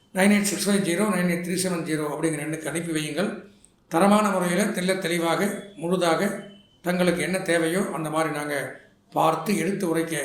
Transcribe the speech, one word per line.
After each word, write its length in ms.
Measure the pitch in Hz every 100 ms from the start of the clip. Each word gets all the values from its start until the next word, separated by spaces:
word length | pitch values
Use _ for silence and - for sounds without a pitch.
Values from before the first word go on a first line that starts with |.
| _ 180
நைன் 180 | 196
எயிட் 160 | 208 202
சிக்ஸ் 180 | - 190
ஃபைவ் 140 | 196
ஜீரோ 240 | 165 170 214
நைன் 200 | 185 180
எயிட் 160 | 170 175
த்ரீ 100 | 180
செவன் 300 | 185 170 151
ஜீரோ 200 | 156 151
அப்படிங்கிற 360 | 143 160 147
எண்ணுக்கு 280 | 151 156 151
அனுப்பி 220 | 156 175
வையுங்கள். 380 | 156 151 143 208 233 - - _ _ -
தரமான 340 | 165 196 208 208
முறையில 320 | 185 175 175 214
தெள்ள 260 | 185 180 185
தெளிவாக 440 | 170 170 165 160 208 - - -
முழுதாக 520 | 170 180 170 156 202 - - - _ _
தங்களுக்கு 400 | 175 180 180 -
என்ன 160 | 151 185
தேவையோ 420 | - 170 160 180 196
அந்த 160 | 147 156
மாதிரி 220 | 156 160
நாங்க 220 | 147 147 143 127 - - _ _
பார்த்து 380 | 147 160 156 - 180
எடுத்து 280 | 165 202 175
உரைக்க 260 | 160 165 151